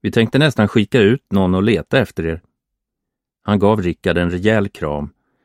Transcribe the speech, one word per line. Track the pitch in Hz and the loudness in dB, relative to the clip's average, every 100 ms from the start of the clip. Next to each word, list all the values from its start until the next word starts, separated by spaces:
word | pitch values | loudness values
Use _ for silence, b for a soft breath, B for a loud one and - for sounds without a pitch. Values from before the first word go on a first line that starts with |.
"Vi | - | -2
tänkte | - 113 - | 0 2 2
nästan | 160 - 104 | 0 2 0
skicka | - 104 127 | 0 0 2
ut | 101 135 _ | 2 2 _
någon | 98 92 | -2 0
och | 92 | 0
leta | 104 95 - 139 | 0 -2 0 -2
efter | 107 - 82 | -2 -4 -8
er." | 82 _ _ _ _ _ _ _ _ _ _ | -8 _ _ _ _ _ _ _ _ _ _
Han | - 104 | -2 2
gav | 101 107 | 2 2
Rickard | 87 82 92 87 | -2 -4 -2 -2
en | 87 | -2
rejäl | 90 101 110 101 | -2 0 0 -2
kram | - 78 73 73 _ _ _ | -6 -8 -6 -8 _ _ _